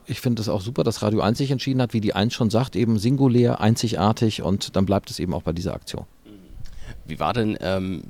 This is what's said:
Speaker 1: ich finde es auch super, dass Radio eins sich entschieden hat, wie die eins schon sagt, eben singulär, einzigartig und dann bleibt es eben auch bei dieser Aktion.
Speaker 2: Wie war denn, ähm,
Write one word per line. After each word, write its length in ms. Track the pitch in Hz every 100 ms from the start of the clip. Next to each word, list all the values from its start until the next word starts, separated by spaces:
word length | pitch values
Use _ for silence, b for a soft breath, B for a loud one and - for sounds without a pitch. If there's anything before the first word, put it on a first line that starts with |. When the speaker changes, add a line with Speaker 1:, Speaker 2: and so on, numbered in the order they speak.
| -
Speaker 1:
ich 160 | 120
finde 180 | 131 113
es 80 | 104
auch 140 | 101
super, 220 | 98 135
dass 180 | 117 -
Radio 180 | 107 107
eins 160 | 98 117
sich 140 | 139
entschieden 320 | 135 - 127
hat, 100 | 120
wie 80 | 113
die 140 | 104
eins 180 | - 110
schon 160 | - 113
sagt, 280 | 110 131 92
eben 220 | 117 110
singulär, 600 | 110 139 135 120 120 120
einzigartig 800 | 107 117 113 80 101 - 113 -
und 340 | - 98 -
dann 120 | - 98
bleibt 240 | 98 -
es 80 | -
eben 160 | 90
auch 80 | 71
bei 100 | -
dieser 220 | 82 85
Aktion. 320 | - - - - - 110 101 90 - - B B B -
Speaker 2:
Wie 120 | 76
war 120 | 78
denn, 240 | 117 107 -
ähm, 420 | 90 95 92 90